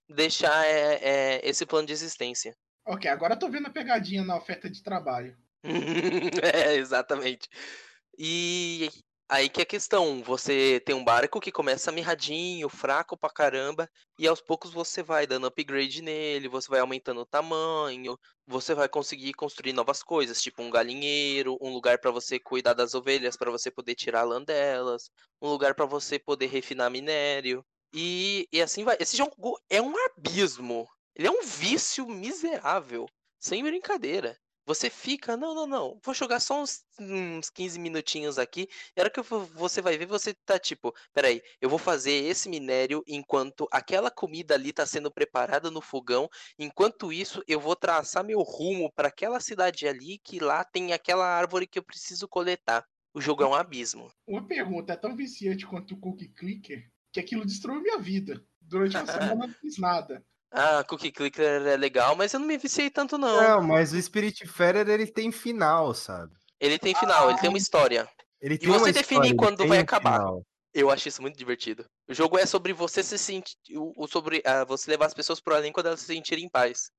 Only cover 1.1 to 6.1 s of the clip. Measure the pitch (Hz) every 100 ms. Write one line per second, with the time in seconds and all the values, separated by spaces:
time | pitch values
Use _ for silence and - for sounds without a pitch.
1.1 | 139 135 131 135 143 156 156 151 156 160
2.1 | - 123 123 110 - _ _ - 196 185
3.1 | 349 - 330 349 285 285 311 254 233 185
4.1 | 196 185 175 - 175 170 190 208 185 143
5.1 | 123 123 - _ _ 156 170 156 165 180